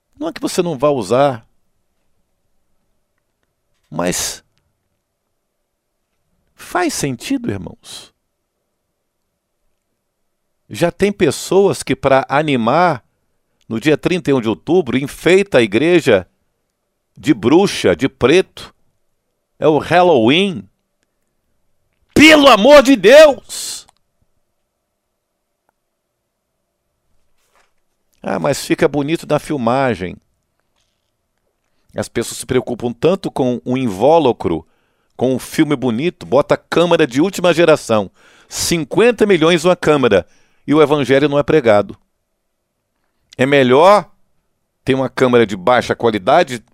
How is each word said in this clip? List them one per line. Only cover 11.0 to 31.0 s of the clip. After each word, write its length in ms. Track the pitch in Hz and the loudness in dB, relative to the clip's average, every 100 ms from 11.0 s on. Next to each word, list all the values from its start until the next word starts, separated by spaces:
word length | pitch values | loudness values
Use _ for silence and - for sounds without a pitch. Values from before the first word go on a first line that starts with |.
| 202 | -4
pessoas 720 | 196 170 - - 185 196 131 | 0 -2 -2 -2 0 0 -2
que, 140 | - 135 | -6 -4
pra 300 | 139 135 127 | 0 0 0
animar, 720 | 139 156 131 113 151 180 131 _ _ _ _ _ _ - | -4 -2 -2 0 0 0 -2 _ _ _ _ _ _ -12
no 140 | 113 | -6
dia 160 | 139 143 | -2 -2
trinta 340 | 165 180 147 | -2 -4 -2
e 40 | |
um 60 | 131 | -2
de 60 | 110 | -2
outubro, 500 | 101 - 180 131 127 | -6 -2 -2 0 -4
enfeita 600 | 139 - 175 190 196 131 | -6 -4 0 0 2 0
a 40 | |
igreja 680 | 113 104 156 175 135 98 90 _ _ _ _ _ _ _ _ - | 0 0 0 0 2 0 0 _ _ _ _ _ _ _ _ -8
de 160 | 95 | -4
bruxa, 640 | 185 123 165 202 - 104 87 | -2 2 2 0 -2 -2 0
de 120 | 135 | -4
preto. 640 | - 123 175 185 - - _ _ _ _ _ _ _ _ - | -2 0 2 0 -8 -20 _ _ _ _ _ _ _ _ -4
É 80 | 151 | -2
o 120 | 147 | -2
Halloween. 880 | - 170 180 143 110 160 202 135 101 _ _ _ _ _ _ _ _ _ _ _ _ _ _ | 0 0 2 2 2 0 -2 -6 -16 _ _ _ _ _ _ _ _ _ _ _ _ _ _
Pelo 320 | - 311 302 277 | 4 6 6 6
amor 360 | 220 233 294 | 4 6 6
de 120 | 254 | 6
Deus! 920 | 262 180 285 311 254 - - - - - _ _ _ _ _ _ _ _ _ _ _ _ _ _ _ _ _ _ _ _ _ _ _ _ _ _ _ _ _ _ _ _ _ _ _ _ _ _ _ _ _ _ _ | 4 6 8 8 4 -8 -16 -14 -16 -20 _ _ _ _ _ _ _ _ _ _ _ _ _ _ _ _ _ _ _ _ _ _ _ _ _ _ _ _ _ _ _ _ _ _ _ _ _ _ _ _ _ _ _
Ah, 160 | - 190 | -8 -4
mas 260 | 156 135 | -4 -4
fica 220 | - 165 160 | -4 -2 -2
bonito 400 | 147 139 165 - | -2 -6 -6 -4
na 120 | 151 | -6
filmagem. 800 | - 147 113 131 135 92 90 - _ _ _ _ _ _ _ _ | -4 -4 -2 -2 -2 -4 -8 -14 _ _ _ _ _ _ _ _